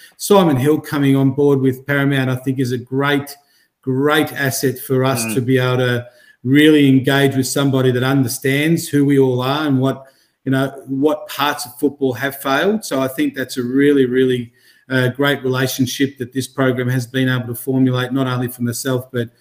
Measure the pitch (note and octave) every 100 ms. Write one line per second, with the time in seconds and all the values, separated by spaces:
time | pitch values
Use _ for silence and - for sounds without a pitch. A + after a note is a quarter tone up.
0 | - - - G3+ F3 C3 C#3+ D3+ - D3+
1 | C#3 C#3 C3+ C3+ C#3+ C#3 C3 B2+ - C#3+
2 | C#3 C3+ B2+ C3 - C3 B2 B2+ A2+ C3
3 | C#3 C#3+ C#3 - _ _ _ _ C3 C3
4 | D3 D#3 D3 - C#3 - C3+ B2 - C3
5 | C3 C3 A2+ A2 A#2+ C3 B2+ B2+ B2 A#2+
6 | A#2 _ _ _ B2 C#3+ D3+ D3+ C#3 C3+
7 | A#2+ C3+ C#3 C3+ B2+ D3 C#3 C3 B2+ B2
8 | C3 C#3 B2 - C3+ C#3 D#3 E3 E3 C#3+
9 | C#3 C#3 C3 B2+ B2+ C#3+ D#3 C3 C3+ C3
10 | - _ _ _ C3+ C3+ C3+ - - C3+
11 | D3 D3+ - - C#3+ C#3+ - - D3 -
12 | C3+ A#2 C#3 C#3 C#3 C#3 F3+ G#3+ - C#3
13 | C3 C#3+ D3 C3+ B2 - A#2+ C3+ C#3+ C#3+
14 | B2+ B2+ C3 B2+ A#2 _ _ _ - C3
15 | B2+ A#2+ C#3+ C#3 B2+ C3 C3 - B2 -
16 | C3+ - A#2+ C3+ B2 - C3 B2 B2 C3
17 | A#2 C3 C3 B2+ A#2+ A#2 - C3 C3 B2
18 | B2+ C3 C3 B2 B2 - A#2+ A2+ C#3 B2+
19 | - B2 A#2 _